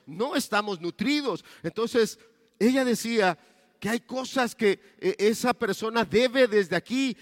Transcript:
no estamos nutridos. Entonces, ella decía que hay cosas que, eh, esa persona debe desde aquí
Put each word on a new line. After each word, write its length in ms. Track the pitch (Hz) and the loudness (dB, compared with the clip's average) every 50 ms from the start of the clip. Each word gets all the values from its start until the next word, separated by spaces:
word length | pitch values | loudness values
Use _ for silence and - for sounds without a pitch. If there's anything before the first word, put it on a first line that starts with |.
| _ | _
no 280 | - 156 185 233 294 359 | -12 -6 -4 -4 -2 -2
estamos 460 | 277 - - 214 202 208 208 196 160 | -4 -2 -2 -2 -2 -2 -2 -4 -6
nutridos. 640 | 170 170 - - 208 262 294 294 285 240 175 156 - - - - | -6 -8 -6 -4 -2 0 0 0 -2 -4 -6 -6 -8 -16 -16 -10
Entonces, 560 | - 165 - 214 226 226 - 233 220 - - - - _ _ _ _ _ _ | -10 -8 -4 -4 -4 0 2 2 2 0 -2 -10 -20 _ _ _ _ _ _
ella 260 | - 196 247 262 269 262 | 0 2 2 4 2 2
decía 540 | 247 226 - - 226 233 220 196 180 160 - _ _ _ _ _ _ _ - | 0 0 -2 -2 -2 0 2 2 2 0 -2 _ _ _ _ _ _ _ -8
que 100 | - 202 | -6 -4
hay 100 | 233 247 | -4 -4
cosas 560 | - - 247 262 254 - - 269 247 226 - | -6 -6 -8 -8 -8 -4 -2 -2 -2 -2 -2
que, 240 | - 226 202 190 - _ - _ - | 0 2 2 0 0 _ -20 _ -4
eh, 160 | - 185 - - | -4 -2 -2 0
esa 340 | 196 214 220 - - 247 240 | 0 0 0 0 0 -2 -2
persona 500 | - 233 196 190 - 220 220 226 233 220 | 0 -2 -4 -2 -2 -4 -2 0 0 0
debe 440 | 139 170 220 254 254 233 269 254 | 2 2 2 4 4 4 4 4
desde 280 | 220 208 208 196 151 180 | 4 4 2 2 2 0
aquí 400 | 165 - - 233 262 269 262 208 - | -4 -2 -2 -2 0 0 -2 -2 -6